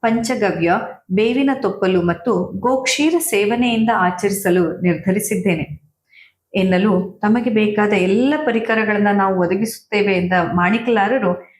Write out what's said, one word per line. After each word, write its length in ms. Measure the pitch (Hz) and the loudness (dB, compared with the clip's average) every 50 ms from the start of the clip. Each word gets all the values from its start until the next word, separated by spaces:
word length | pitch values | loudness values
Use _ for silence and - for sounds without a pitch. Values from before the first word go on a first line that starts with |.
ಪಂಚಗವ್ಯ, 720 | - 226 226 233 233 - 262 214 208 196 170 170 165 170 175 220 - - - - _ _ | 0 0 -2 -2 -2 -2 -2 0 0 -2 0 0 0 0 0 0 -2 -8 -14 -16 _ _
ಬೇವಿನ 380 | 185 196 214 233 247 269 277 269 262 254 | -2 0 0 2 2 0 0 0 0 0
ತೊಪ್ಪಲು 400 | - 196 196 - 202 190 185 175 | -2 -4 -2 0 0 0 2 2
ಮತ್ತು 580 | 170 175 170 - - 247 214 180 180 - - 190 | 2 0 -2 -2 -2 -2 -2 -2 -2 -4 -8 -4
ಗೋಕ್ಷೀರ 560 | - 254 262 262 262 - - - 294 320 330 339 | -2 0 0 0 -2 -2 -2 0 0 2 2 0
ಸೇವನೆಯಿಂದ 680 | 330 - - 202 208 202 233 233 247 247 233 226 226 220 226 | -2 0 0 0 0 0 0 0 0 0 2 0 2 2 2
ಆಚರಿಸಲು 880 | 202 185 180 180 - - 202 196 196 - 190 175 185 175 160 - - | 2 2 0 0 0 -2 -2 -2 0 0 0 2 2 2 0 -2 -2
ನಿರ್ಧರಿಸಿದ್ದೇನೆ" 1000 | - 175 170 160 - 196 185 214 202 - 214 185 180 196 175 156 147 - 147 - _ _ _ _ _ _ _ - - _ _ _ _ _ - | 0 0 0 0 0 -2 -2 0 -2 -2 -4 -2 0 0 0 -2 -4 -8 -10 -16 _ _ _ _ _ _ _ -20 -20 _ _ _ _ _ -2
ಎನ್ನಲು, 640 | 196 185 190 185 180 196 220 190 180 180 - - - | 0 0 2 2 2 2 2 2 0 -2 -4 -8 -4
"ತಮಗೆ 280 | - 208 220 247 233 254 | 0 0 0 2 0 0
ಬೇಕಾದ 440 | 220 214 214 208 208 214 208 208 208 | 0 2 2 2 2 0 0 2 2
ಎಲ್ಲ 400 | 190 180 185 196 226 247 277 294 302 302 | 0 2 2 2 2 2 2 0 0 -2
ಪರಿಕರಗಳನ್ನ 600 | 277 226 226 220 - 226 220 214 208 208 202 208 202 202 | -2 -2 -2 -2 0 -2 -2 0 0 0 2 2 2 2
ನಾವು 260 | 202 196 196 190 180 | 2 2 2 2 0
ಒದಗಿಸುತ್ತೇವೆ" 760 | 180 170 185 196 220 220 - - _ _ - 208 196 202 190 | 0 0 0 -2 -2 -4 -6 -12 _ _ -2 0 0 2 0
ಎಂದ 200 | 180 175 175 185 180 170 - - | 0 0 0 0 0 0 0 0
ಮಾಣಿಕಲಾರರು 960 | 180 180 196 208 226 233 247 233 214 196 208 240 269 - 185 180 180 - - _ _ | 0 2 2 0 0 0 0 0 2 2 0 0 0 0 -2 -2 -4 -8 -20 _ _